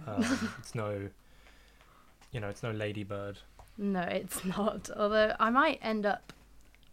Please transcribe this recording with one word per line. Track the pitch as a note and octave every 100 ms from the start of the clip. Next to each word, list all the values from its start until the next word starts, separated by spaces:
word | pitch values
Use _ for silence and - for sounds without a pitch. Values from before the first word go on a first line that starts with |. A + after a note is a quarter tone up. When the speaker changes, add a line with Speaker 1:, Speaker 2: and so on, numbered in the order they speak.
| D#3
Speaker 1:
Um, | - A#3 C4 G#3 -
Speaker 2:
<laughs> |
Speaker 1:
it's | -
no, | A#2 G#2 G2+ G2 - - - - - - - - - - - -
you | A#2+
know, | G#2
it's | -
no | A#2+
Lady | G#2+ G#2+ G#2
Bird. | G2 G2+ G2+ G2+ - - - -
Speaker 2:
No, | G3+ F#3
it's | F3 F#3+ G3 - F#3+
not. | F#3+ G#3+ - - -
Although | G#3 G#3+ G#3+ -
I | A3+
might | B3 D#4 -
end | A3 A3 G3+
up | - - - - - - - -